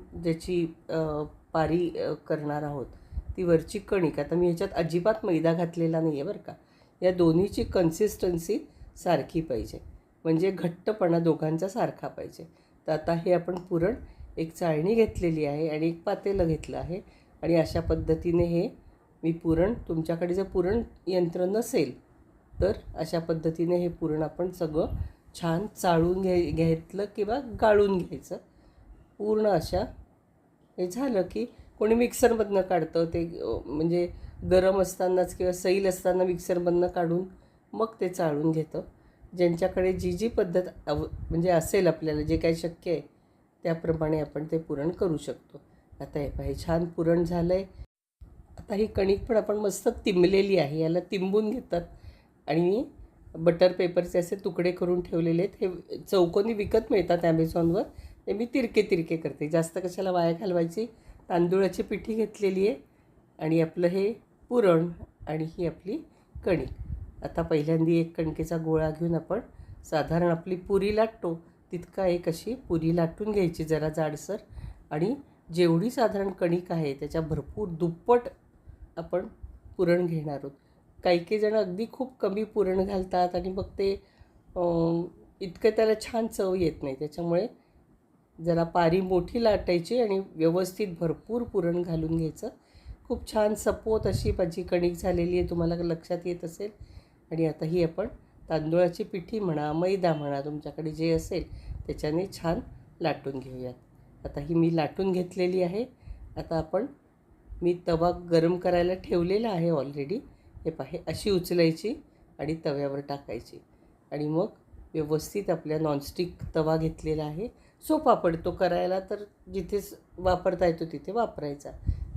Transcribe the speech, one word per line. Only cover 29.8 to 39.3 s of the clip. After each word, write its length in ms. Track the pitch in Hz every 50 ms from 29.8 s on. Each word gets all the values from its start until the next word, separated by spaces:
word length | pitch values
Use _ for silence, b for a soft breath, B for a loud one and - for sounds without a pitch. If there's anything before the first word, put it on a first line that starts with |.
| 220 - - - - _ _ _ _ _ _ _ _ _ _ _ _ _ - -
हे 120 | 180 180
झालं 320 | 180 240 277 277 233 190 180
की 220 | 185 - 214 233 240 B B B B B -
कोणी 160 | 214 214 226
मिक्सरमधनं 640 | 233 240 240 - - 254 233 226 220 214 202 196 190
काढतं 440 | 185 - 185 175 156 160 - 165 170
ते, 360 | 165 170 170 165 165 - -
अ, 60 | - 107 113 - -
म्हणजे 460 | - 135 151 160 170 170 175 175 180 B B B B B B 180 170
गरम 300 | 180 185 180 190 190 196
असतानाच 540 | 185 185 - - 190 185 185 185 180 175 -
किंवा 180 | - 185 180 180
सैल 340 | 180 - 190 180 196 196
असताना 380 | 190 185 185 - 185 180 185 185
मिक्सरमधनं 600 | 185 175 175 - - 185 175 175 175 170 175 175
काढून 380 | 175 - 180 175 165 170 180 190 - - b b b b b b - -
मग 140 | 208 220 220 - -
ते 80 | 202 180
चाळून 440 | 180 - 175 160 147 143 156 160 160
घेतं. 300 | 160 151 - - - - - - b b b b b b b